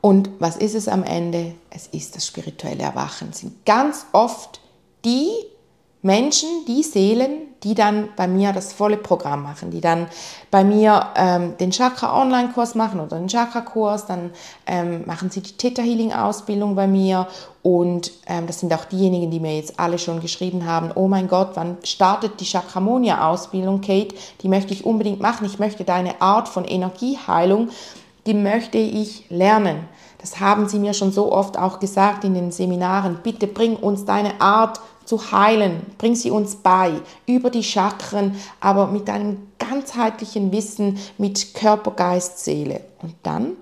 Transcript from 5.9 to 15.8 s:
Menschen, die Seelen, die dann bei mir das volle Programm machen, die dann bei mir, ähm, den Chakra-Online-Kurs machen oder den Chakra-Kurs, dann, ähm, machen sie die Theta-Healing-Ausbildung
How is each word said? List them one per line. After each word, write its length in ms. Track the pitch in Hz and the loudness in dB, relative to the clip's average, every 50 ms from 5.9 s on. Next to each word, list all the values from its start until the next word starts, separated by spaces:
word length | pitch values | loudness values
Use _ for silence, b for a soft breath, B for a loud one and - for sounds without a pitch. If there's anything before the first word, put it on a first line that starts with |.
| _ _ - | _ _ 2
Menschen, 420 | 190 196 214 254 294 294 - 311 320 339 339 311 | 2 4 4 4 2 0 0 -2 -2 -6 -6 -4
die 160 | 240 233 277 311 | -2 0 0 0
Seelen, 640 | - - 202 190 202 220 240 254 269 294 311 - - - _ - | 0 2 2 4 4 4 2 2 0 -2 -6 -12 -16 -20 _ -4
die 100 | 208 220 | -2 2
dann 360 | 208 214 208 208 208 208 214 - | 2 2 2 2 0 -2 -4 -2
bei 120 | - 185 | -2 0
mir 260 | 180 185 190 202 202 196 | 2 2 2 2 2 0
das 180 | 190 190 - - | -2 -6 -10 -4
volle 220 | - 202 208 214 | 0 2 2 2
Programm 460 | 208 208 - 185 - - 143 143 143 | 0 2 0 0 0 2 -4 -4 -4
machen, 300 | 143 143 147 - - 170 | -6 -10 -12 -12 -12 -10
die 100 | 165 165 | -8 -2
dann 240 | 165 170 165 170 170 165 B B B B B B B B | 2 2 2 2 -2 -6 B B B B B B B B
bei 120 | - 196 190 | 4 6 6
mir, 440 | 202 208 208 214 214 214 185 - - - | 6 6 6 6 6 6 6 4 2 0
ähm, 420 | - 185 180 180 175 175 175 - | 2 2 4 2 0 0 -4 -4
den 140 | - 185 180 | -2 -2 -2
Chakra-Online-Kurs 1040 | 185 - 254 254 254 - 240 - - - 262 254 254 247 247 240 240 247 240 233 - | 0 2 0 0 0 -2 -4 0 2 2 2 4 2 2 0 0 0 -2 -2 -2 0
machen 240 | 226 202 196 196 180 | -2 -2 -2 -2 -6
oder 180 | 151 151 160 | -6 -6 -6
den 100 | 165 180 | -6 -6
Chakra-Kurs, 760 | 185 214 240 240 233 - 240 233 - - 226 214 208 208 214 208 | -2 0 -2 -2 -2 -4 -8 -8 -4 -2 -2 0 0 0 -2 -4
dann, 240 | - 185 180 175 175 175 B B B B B B | -8 -8 -8 -8 -10 -12 B B B B B B
ähm, 340 | - 185 175 170 175 170 170 - | -4 -2 -2 -2 -2 -4 -6 -6
machen 240 | - 165 165 185 185 | -8 -8 -6 -6 -6
sie 100 | - 190 | -6 -6
die 120 | 190 - - | -10 -10 -10
Theta-Healing-Ausbildung 1200 | - - 247 247 254 | -4 -4 -2 -2 0